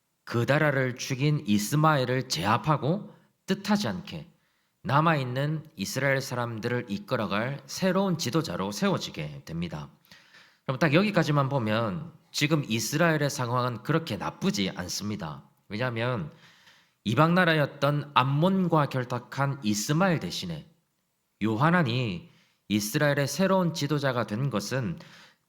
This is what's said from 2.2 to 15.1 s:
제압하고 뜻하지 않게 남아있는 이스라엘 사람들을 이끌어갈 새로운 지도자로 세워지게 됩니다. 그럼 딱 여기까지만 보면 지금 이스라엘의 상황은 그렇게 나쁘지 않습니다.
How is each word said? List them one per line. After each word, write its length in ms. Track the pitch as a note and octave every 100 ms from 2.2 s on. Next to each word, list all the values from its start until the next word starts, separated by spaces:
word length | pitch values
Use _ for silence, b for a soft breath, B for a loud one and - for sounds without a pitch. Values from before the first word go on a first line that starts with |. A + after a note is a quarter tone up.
| B2
제압하고 840 | A2 G2 A#2+ D#3 D3 B2 G3 - B B _ -
뜻하지 420 | G3 - G#3 D#3
않게 400 | F2+ - E2 C#2+ _ _ _ _ _
남아있는 840 | - C#3 E3 D3+ B2+ B2 D3 D#3 - -
이스라엘 460 | G2 C3 C#3 C3+
사람들을 640 | C3 B2 A#2+ A2+ A#2 B2 A#2
이끌어갈 720 | G2+ - B2+ G2+ G2 A#2+ C#3 -
새로운 520 | - F#3+ F3+ G3 F3
지도자로 540 | - D#3+ D#3 F2 G2
세워지게 720 | G#3 G3 D#3 - - D2+ C#2+ -
됩니다. 440 | E2 E2+ D#2 D2 - B B B B B B -
그럼 140 | C3
딱 140 | E3
여기까지만 560 | D3 G#3+ E3+ D#3 D3 C3+
보면 640 | C#3 G#2+ G#2+ A2+ F2 - - _
지금 320 | - C#3+ D#3 A#2
이스라엘의 640 | A2+ A2 D3 E3+ D#3 C#3+
상황은 540 | - B2 B2 B2 A#2
그렇게 340 | - D#3 E3 G#2
나쁘지 540 | - - F3+ - F#2 -
않습니다. 680 | F2+ - G2+